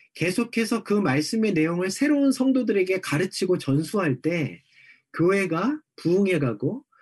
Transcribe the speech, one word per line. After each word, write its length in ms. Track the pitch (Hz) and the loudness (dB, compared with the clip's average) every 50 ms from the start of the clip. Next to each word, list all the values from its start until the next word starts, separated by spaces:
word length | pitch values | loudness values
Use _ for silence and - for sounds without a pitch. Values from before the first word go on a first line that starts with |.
| _ _ _ | _ _ _
계속해서 720 | - - - - - 233 233 - 233 226 214 247 226 - | -4 -4 -2 0 -2 -2 -2 -2 -2 -2 0 -2 -4 -2
그 100 | - 202 | 0 0
말씀의 600 | 208 196 151 127 143 156 - - 220 220 214 180 | 0 2 2 0 0 0 -2 -2 0 0 0 2
내용을 360 | 156 156 160 170 175 180 190 | 2 0 0 0 0 -2 -2
새로운 420 | 202 - 277 294 302 285 277 277 | -2 0 0 2 2 4 4 2
성도들에게 680 | 262 - 254 269 262 262 247 214 208 202 185 185 190 185 | 2 2 2 2 2 2 2 2 2 2 2 2 0 -2
가르치고 560 | - - - 147 185 190 - - 190 180 180 160 | -2 -4 -2 -2 -2 -2 -2 -4 -2 0 0 0
전수할 640 | - - 135 147 160 160 - 208 185 156 127 - | 0 0 0 0 0 0 -2 -2 0 0 -2 -2
때 420 | - 156 170 175 147 107 87 - _ _ _ - - - - _ _ _ - | -2 -2 -2 -2 -2 -4 -6 -10 _ _ _ -20 -20 -20 -20 _ _ _ -2
교회가 680 | - 160 175 190 196 190 180 165 165 190 254 302 302 - _ _ | 0 2 2 4 2 0 0 -2 -2 0 -2 -2 -4 -8 _ _
부흥해가고 920 | - - 160 175 190 202 190 180 156 143 123 113 101 - 147 208 269 - _ _ _ | -6 -2 0 2 2 2 2 2 2 0 0 -2 -2 -4 -4 -4 -6 -10 _ _ _